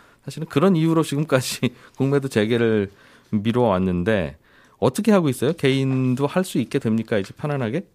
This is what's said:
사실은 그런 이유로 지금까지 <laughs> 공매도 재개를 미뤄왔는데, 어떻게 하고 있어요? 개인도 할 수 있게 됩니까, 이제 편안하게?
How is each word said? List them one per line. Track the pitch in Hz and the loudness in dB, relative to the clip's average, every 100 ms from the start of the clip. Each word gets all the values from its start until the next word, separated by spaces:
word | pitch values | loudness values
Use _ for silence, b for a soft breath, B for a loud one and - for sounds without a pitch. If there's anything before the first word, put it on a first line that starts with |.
| b b - | b b -14
사실은 | 147 160 | -12 -4
그런 | 143 190 170 | 2 2 4
이유로 | 165 165 | 2 2
지금까지 | 156 143 156 131 - - 127 - B | 0 -2 0 0 0 -2 -4 -4 B
<laughs> | - | -4
공매도 | 135 143 135 | 0 0 0
재개를 | 113 107 120 117 110 98 b b b b | 0 2 2 2 2 0 b b b b
미뤄왔는데, | 110 107 120 117 92 95 90 87 107 78 69 b b b b | -4 -2 0 2 2 0 0 0 0 -2 -8 b b b b
어떻게 | 104 - 208 | -2 0 2
하고 | 202 156 | 2 2
있어요? | 127 123 | 0 -2
개인도 | 170 139 135 135 131 127 127 143 | 0 0 2 0 0 0 0 -2
할 | 185 | -2
수 | 185 - | -2 -2
있게 | 113 139 | -2 -2
됩니까, | 120 110 110 107 | 0 -2 0 -4
이제 | 95 - | -4 -8
편안하게? | - 143 90 139 - | -6 -4 -4 -6 -8